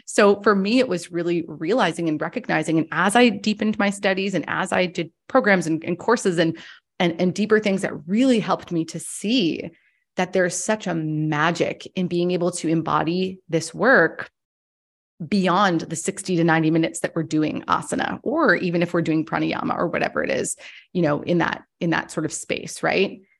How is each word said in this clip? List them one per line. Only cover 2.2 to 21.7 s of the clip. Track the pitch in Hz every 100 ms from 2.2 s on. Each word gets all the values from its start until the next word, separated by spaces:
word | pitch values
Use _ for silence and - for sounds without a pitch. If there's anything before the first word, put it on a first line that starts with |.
recognizing. | 160 247 220 160 156 160
And | 156
as | 156 185
I | 240 247
deepened | 202 214 214 214 214
my | 208
studies | 196 202 190 196
and | 185 -
as | - 190
I | 190 185
did | 175 160 - -
programs | 262 208 190 185
and, | 160
and | 165 175
courses | - 233 202 170
and, | 165 165 - - _ -
and, | 175 170
and | 180
deeper | 170 214 214
things | 214 190
that | 196 151 151
really | 208 269 233
helped | 165 175 -
me | 170 160
to | 165
see | - - 196 254 170 135 - - _ _ _ -
that | 180
there's | 190 175 175
such | - 214 196
a |
magic | 170 156 156 156 147 160 170 160 - -
in | - 180
being | 175 175
able | 180 175
to | 175 156
embody | 165 151 151 156 180 185 185 -
this | 165 156
work | 160 208 240 160 - - _ _ _ _ _ _ _ _ - 156
beyond | 202 185 175 202 165
the | - 160
sixty | - 196 - 175
to |
ninety | 165 160 156
minutes | 165 165 -
that | -
we're | -
doing | 160 156 156 175
asana, | - 175 - - - 185
or | - 302 285 -
even | 185 170
if | 170
we're | 175
doing | 156 156
pranayama | 156 165 160 - - -
or | 175
whatever | - - -
it | -
is, | 135 - - - - -
you | 185
know, | 165 147
in | - 170
that, | 160 - -